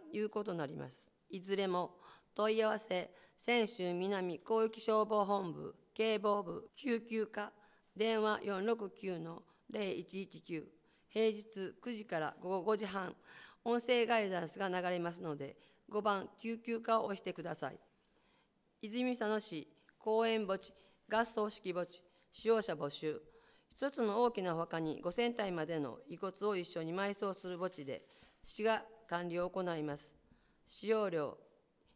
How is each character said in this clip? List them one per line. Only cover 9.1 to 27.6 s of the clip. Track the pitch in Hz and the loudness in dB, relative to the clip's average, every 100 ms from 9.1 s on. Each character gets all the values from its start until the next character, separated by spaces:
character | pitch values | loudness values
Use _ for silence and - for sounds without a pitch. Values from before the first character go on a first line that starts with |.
| 170 | -4
の | 165 170 - _ - | -6 -10 -16 _ -10
零 | 220 196 | -4 -2
一 | - 175 190 | -4 -6 -8
一 | 185 160 | -8 -12
九、 | - 160 - - _ _ _ | -8 -8 -8 -18 _ _ _
平 | 220 220 | 2 2
日 | 214 214 196 185 - | 2 -8 -8 -8 -8
九 | 247 | -8
時 | 214 214 | -6 -4
か | 165 | -2
ら | 151 - | -2 -4
午 | 180 | -2
後 | 190 | 0
五 | 170 214 | 2 2
時 | 202 | 0
半、 | 196 185 - - - - - | -4 -4 -8 -18 -20 -20 -6
音 | 226 240 | 0 2
声 | 240 240 226 | 4 4 6
ガ | 226 | 4
イ | 202 | 2
ダ | 180 | 0
ン | 160 | -2
ス | 190 | -2
が | 190 | 0
流 | 180 180 | 0 0
れ | 180 | 0
ま | 170 | -2
す | 170 | -4
の | 170 147 | -6 -6
で、 | 139 - - _ - | -8 -12 -20 _ -4
五 | 208 | 0
番 | 208 196 - - | 2 2 -2 -8
救 | 226 226 | -6 -4
急 | 233 226 | -2 -2
課 | 226 226 | 4 4
を | 208 | 4
押 | 196 | -2
し | |
て | 185 | -4
く | 175 | -6
だ | 175 156 | -6 -4
さ | 135 | -6
い。 | - _ _ _ _ _ _ _ _ _ - | -8 _ _ _ _ _ _ _ _ _ -12
泉 | 214 240 254 240 | -6 0 0 2
佐 | 214 | 2
野 | 214 | 0
市 | - 160 - _ _ _ | -2 -8 -8 _ _ _
公 | 220 220 226 | 2 4 4
園 | 220 190 | 2 2
墓 | 190 | -2
地、 | - - - _ - | -4 -20 -20 _ -2
合 | 220 233 | 0 2
葬 | 214 208 | 0 -2
式 | - 185 | -4 -4
墓 | 175 175 | -4 -4
地、 | - _ _ _ | -8 _ _ _
使 | - 220 | -4 4
用 | 220 | 4
者 | 202 | 4
募 | 156 143 | -2 -2
集。 | - 156 156 - - - - _ | -2 -4 -4 -8 -20 -20 -20 _
一 | - 277 | -4 -2
つ | 277 | 2
の | 220 208 | 2 4
大 | 240 | 2
き | 226 | 2
な | 180 165 | 0 0
お | |
墓 | 170 165 | 0 0
に | 160 135 | -2 -2
五 | 175 | -2
千 | 180 240 | 2 0
体 | 233 196 | 2 -2
ま | 170 156 | 0 -2
で | 160 | -2
の | 135 113 - | -2 -6 -12
遺 | 170 | -6
骨 | 190 - | -6 -2
を | 208 190 | 0 0
一 | 170 | -2
緒 | 170 | -4
に | 160 | -4
埋 | 185 202 | -2 -2
葬 | 196 202 | -2 -4
す | 185 185 | -4 -6
る | |
墓 | 175 | -4